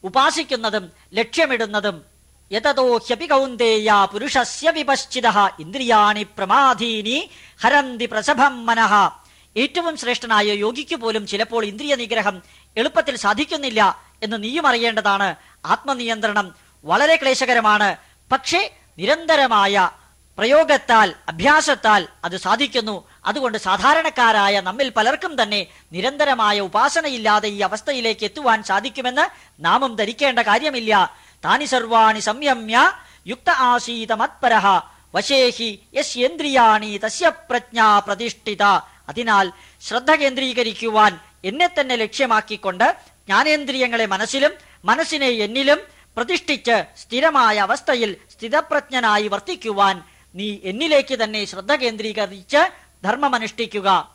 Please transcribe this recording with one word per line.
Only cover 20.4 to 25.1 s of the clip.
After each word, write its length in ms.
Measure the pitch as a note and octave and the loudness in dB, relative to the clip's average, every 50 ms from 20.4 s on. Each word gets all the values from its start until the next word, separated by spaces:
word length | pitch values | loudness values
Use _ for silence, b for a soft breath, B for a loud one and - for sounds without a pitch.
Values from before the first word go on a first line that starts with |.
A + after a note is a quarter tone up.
| G#3 A#3+ C#4 D#4 D#4+ C#4 D4 C4 - - A#3 A3 G#3+ F#3 - - _ - | 0 4 4 4 6 4 2 0 2 4 4 4 4 4 0 -8 _ -10
അഭ്യാസത്താൽ 720 | D#3+ E3 F3+ - - - - D4+ C4+ - - A3 G#3+ G3+ E3+ - _ _ - | -8 0 2 4 4 4 4 0 -2 0 2 4 4 4 2 -4 _ _ -10
അത് 120 | E3+ F3 | -8 -8
സാധിക്കുന്നു. 600 | F#3 - F3+ G#3 A#3 C#4+ A#3+ - B3 G#3+ A3 G#3 F3 b b b b b | -6 -2 -2 0 0 0 -2 -2 -4 -4 -4 -8 -10 b b b b b
അതുകൊണ്ട് 340 | F3 G#3+ D4 C4 A#3+ G#3+ G#3 | -4 -4 -2 -4 -4 -4 -4
സാധാരണക്കാരായ 1000 | - F#3+ F#3+ F#3+ G3 C4+ D4+ E4 D#4+ D#4 - C4+ A#3+ A3+ G#3+ G#3 G3+ G3 G3+ G3+ | -2 -2 -2 2 4 4 4 4 0 -2 0 2 2 4 4 4 2 2 2 0
നമ്മിൽ 280 | F3+ F#3 F#3+ B3+ C#4 B3+ - | -2 -4 -4 -4 -4 -2 0
പലർക്കും 460 | A#3 G#3+ A#3 | 0 0 0